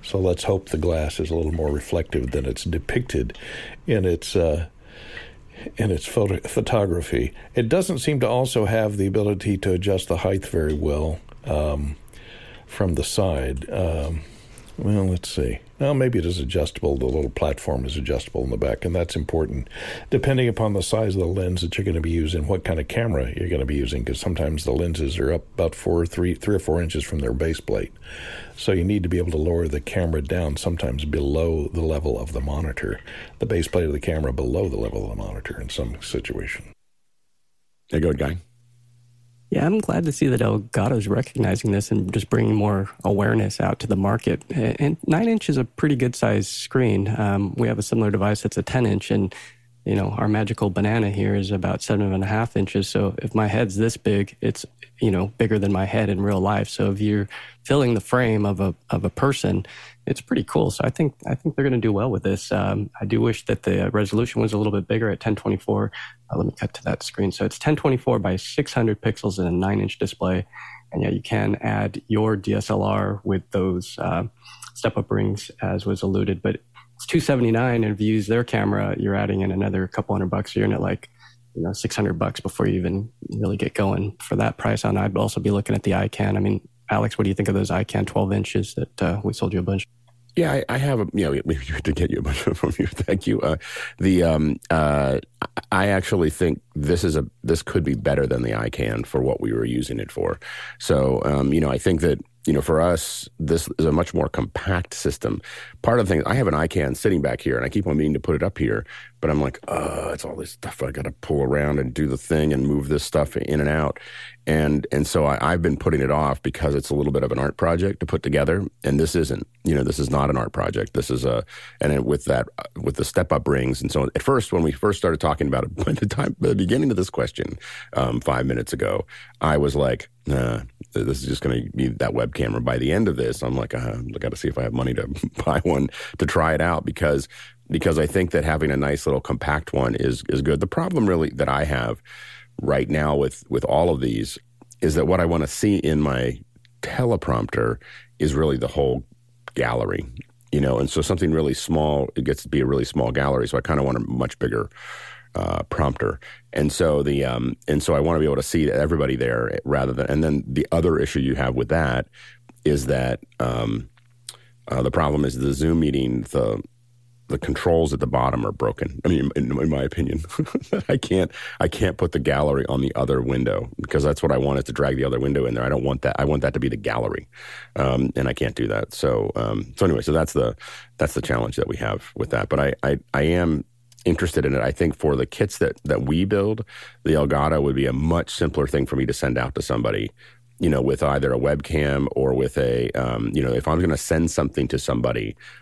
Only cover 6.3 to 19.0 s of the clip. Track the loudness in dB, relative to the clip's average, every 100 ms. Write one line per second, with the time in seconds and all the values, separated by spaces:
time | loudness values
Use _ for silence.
6.3 | 0 -2 -4 0 2 2 0 -2 -2 -2
7.3 | -6 -6 -2 2 2 0 -2 0 0 2
8.3 | 2 2 2 2 2 2 2 0 2 2
9.3 | 0 0 0 2 0 2 0 0 -2 0
10.3 | -2 -2 0 0 0 0 0 -2 -4 -10
11.3 | -16 -4 -2 0 -2 -4 -6 -14 -20 -20
12.3 | -20 -20 -20 -18 -2 0 0 -2 0 0
13.3 | 0 -2 -6 -6 -2 -2 -2 -4 -6 -10
14.3 | -20 -20 -20 -18 -6 0 2 2 0 -2
15.3 | -2 -2 -2 -10 -2 0 2 2 2 0
16.3 | -2 -2 0 -2 0 0 0 0 0 -2
17.3 | 0 -2 -2 -2 -2 -2 -4 -2 -4 -4
18.3 | -4 -2 -2 -2 -2 -2 -2